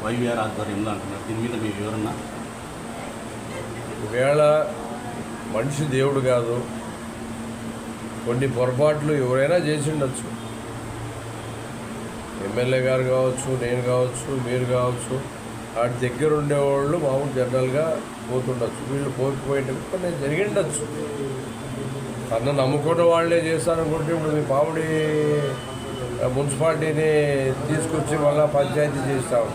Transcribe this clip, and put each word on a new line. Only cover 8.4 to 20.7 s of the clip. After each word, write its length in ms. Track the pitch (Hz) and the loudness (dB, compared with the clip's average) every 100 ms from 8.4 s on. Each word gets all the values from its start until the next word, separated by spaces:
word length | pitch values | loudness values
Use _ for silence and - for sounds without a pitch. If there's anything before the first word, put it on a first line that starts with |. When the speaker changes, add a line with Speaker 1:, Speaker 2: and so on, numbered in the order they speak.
| 135 117 | 0 2
Speaker 2:
పొరపాట్లు 560 | 127 127 147 151 147 147 127 | 0 4 4 4 2 2 4
ఎవరైనా 320 | 127 139 175 151 | 4 4 4 2
చేసి 180 | 151 147 | 0 0
ఉండొచ్చు. 340 | 156 135 117 113 - - - - - - - - - - - - - - - - - - - - - 98 | 0 -2 -2 -8 -8 -8 -10 -10 -10 -8 -8 -8 -10 -10 -10 -10 -10 -10 -10 -10 -8 -8 -10 -10 -6 -4
ఎమ్మెల్యే 320 | 107 123 131 127 | 0 2 4 4
గారు 140 | 131 127 | 2 4
కావచ్చు, 360 | 127 131 127 135 131 120 | 4 2 0 -2 0 0
నేను 160 | 127 123 | 0 2
కావచ్చు, 420 | 127 127 - - 135 120 | 2 2 0 -4 -2 0
మీరు 180 | 127 123 123 | 0 2 2
కావచ్చు, 400 | 123 123 - 131 - - - - - 113 | 2 -2 -4 -4 -4 -10 -12 -10 -8 0
వాటి 200 | 123 120 123 | 0 2 -2
దగ్గర 260 | 120 156 151 | 2 2 2
ఉండేవాళ్ళు 560 | 143 143 143 139 143 170 143 | 2 2 4 4 2 2 2
మామూలు 280 | 135 139 131 | 2 0 0
జనరల్గా 460 | 123 131 127 135 160 - - - 113 | 2 2 2 2 2 0 -4 -10 -4
పోతుండొచ్చు, 520 | 127 127 127 113 - 127 | -2 0 0 -2 -2 -4
వీళ్ళు 200 | 139 139 - | -2 -2 0
పోకపోయేటప్పుడు 680 | 135 139 139 139 131 131 - | 0 0 -2 -2 0 -4 -4
కొన్ని 200 | 180 180 151 | -4 -2 -2
జరిగి 200 | 139 156 208 | -2 0 2
ఉండొచ్చు. 360 | 202 185 | 2 0